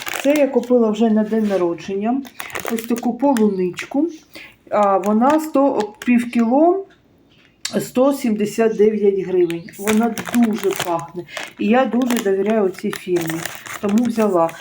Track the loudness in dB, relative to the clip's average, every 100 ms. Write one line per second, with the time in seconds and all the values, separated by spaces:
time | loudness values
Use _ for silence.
0 | -10 -2 0 2 2 0 2 2 2 2
1 | 2 2 2 0 0 0 0 -4 -6 -4
2 | -2 -4 -6 -12 -14 -10 -6 -6 -4 -4
3 | -4 -2 0 2 2 2 -4 -4 -6 -2
4 | -4 -6 _ -20 -20 _ -4 0 2 2
5 | 2 2 4 2 0 2 2 0 -4 -4
6 | 0 0 2 0 2 4 4 2 -4 _
7 | _ _ _ _ _ _ -6 -6 -2 2
8 | 2 2 0 0 -2 0 0 4 4 4
9 | 2 2 0 2 2 0 -10 -8 0 2
10 | 0 -2 -2 0 2 0 -2 -4 -4 -4
11 | -6 -14 -12 -12 -12 -4 0 2 2 0
12 | 0 0 0 0 0 0 0 -2 -8 -6
13 | -2 -2 -2 -6 -10 -12 -16 -8 -2 0
14 | 0 0 2 2 0 -4